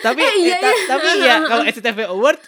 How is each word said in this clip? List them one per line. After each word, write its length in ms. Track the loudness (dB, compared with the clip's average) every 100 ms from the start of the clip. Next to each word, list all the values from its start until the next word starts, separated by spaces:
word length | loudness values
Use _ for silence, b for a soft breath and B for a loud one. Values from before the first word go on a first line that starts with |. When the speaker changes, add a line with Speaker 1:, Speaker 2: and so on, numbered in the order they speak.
Speaker 1:
Tapi 200 | -2 0 0
Speaker 2:
Eh, 80 | 2
iya, 80 | 0
Speaker 1:
eh, 80 | 2
ta-, 160 | 0
Speaker 2:
iya. 120 | 0 -2
Speaker 1:
tapi 160 | -2 0
Speaker 2:
Heeh, 160 | 2
Speaker 1:
ya, 140 | 2 2
Speaker 2:
heeh. 80 | 2
Speaker 1:
kalau 180 | 0 -2
S 60 | -2
C 20 | -6
T 40 |
V 60 | -4 -6
Awards 340 | 0 0 0